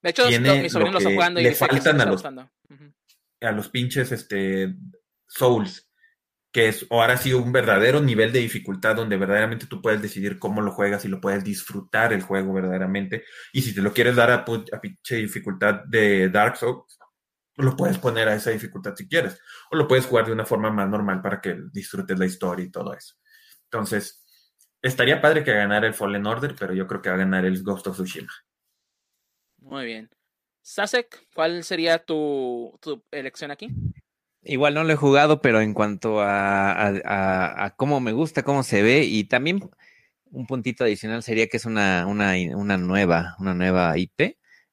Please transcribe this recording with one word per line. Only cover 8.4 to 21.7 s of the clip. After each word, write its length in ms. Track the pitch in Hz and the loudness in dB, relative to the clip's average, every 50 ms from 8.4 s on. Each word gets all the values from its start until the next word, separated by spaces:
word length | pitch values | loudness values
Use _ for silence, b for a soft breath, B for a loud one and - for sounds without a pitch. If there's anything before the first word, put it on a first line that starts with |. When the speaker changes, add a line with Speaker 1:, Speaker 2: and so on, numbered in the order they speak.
Speaker 2:
dificultad 560 | 117 113 - 104 - 101 98 95 - 110 110 | 0 0 -4 -8 -8 -8 -8 -2 0 0 0
donde 200 | 117 113 107 101 | 0 0 -2 -2
verdaderamente 500 | 95 98 95 101 107 110 110 113 110 - | -2 0 2 2 2 2 0 -2 -8 -10
tú 140 | - - 98 | -12 -14 -4
puedes 220 | - 113 107 104 | -2 -2 -2 0
decidir 360 | 104 101 - 98 98 101 95 - | -4 -8 -8 -6 -6 -6 -6 -6
cómo 220 | - 101 101 107 | -6 -4 -4 -2
lo 120 | 104 101 | -4 -4
juegas 320 | 95 - 101 101 101 98 - | -2 0 0 0 0 -2 -4
y 40 | 98 | -6
lo 120 | 95 92 | -8 -4
puedes 240 | - 101 98 101 95 | -4 -2 -2 -2 -4
disfrutar 680 | 104 101 - - - - 101 92 _ - 110 113 117 | -6 -8 -8 -10 -10 -12 -12 -10 _ 0 0 2 2
el 80 | 110 95 | 0 -2
juego 320 | 92 - 98 98 95 98 | -2 -2 -2 -2 -2 -2
verdaderamente. 720 | 95 95 92 92 92 92 92 92 98 101 98 92 101 113 B B B B B B | -2 -2 -2 -2 -2 -2 -2 -2 -4 -4 -4 -6 -8 -10 B B B B B B
Y 100 | - 131 | -4 -4
si 120 | 131 120 95 | -4 -2 -2
te 60 | 98 | -2
lo 140 | 98 104 - | -2 0 2
quieres 220 | 120 117 120 123 | 2 2 4 6
dar 140 | 123 117 120 | 6 6 6
a 140 | 123 117 - | 4 2 0
pu-, 240 | 117 117 110 104 - - | -4 -6 -6 -6 -10 -12
a 60 | - | -12
pinche 360 | - 98 - _ _ - 123 | -12 -14 -16 _ _ -6 -6
dificultad 680 | 113 107 104 - 101 95 107 95 92 107 104 104 98 - | -4 -4 -6 -8 -8 -8 -8 -4 0 0 0 0 0 -4
de 420 | - 107 113 107 104 101 95 92 92 | 0 2 4 4 6 4 4 2 4
Dark 280 | 92 104 107 117 - | 4 4 4 4 2
Souls, 420 | - 120 120 127 - _ _ _ _ - _ _ _ _ _ _ _ _ _ _ | -2 -4 -4 -4 -6 _ _ _ _ -20 _ _ _ _ _ _ _ _ _ _
lo 200 | - 135 131 - | 0 0 0 2
puedes 200 | - - - - - | 2 0 0 0 0
poner 300 | - 123 113 113 110 110 | -2 -2 0 2 2 0
a 60 | 104 | 0
esa 160 | 107 - 120 | 0 -2 -4
dificultad 440 | 113 107 110 98 - 98 92 104 98 | -4 -4 -6 -10 -14 -12 -12 -12 -12
si 120 | - 98 - | -12 -10 -2
quieres. 320 | 151 170 - 95 - B B B B B B B | -2 -2 -2 -2 -8 B B B B B B B
O 60 | - | 0
lo 120 | 160 147 - | 0 2 4
puedes 160 | 131 131 127 | 4 2 4
jugar 220 | - 120 113 110 | 4 2 2 2
de 60 | 113 | 2
una 120 | 113 110 107 | -2 -4 -2
forma 260 | - 120 104 107 110 | -2 -2 0 0 0
más 180 | 107 104 98 98 | 0 0 0 0
normal 340 | 104 104 104 101 95 92 | -2 -2 -2 -2 -2 -2
para 180 | 92 98 101 98 | -2 -4 -4 -4
que 160 | - 92 85 82 73 - | -4 -6 -6 -6 -10 -12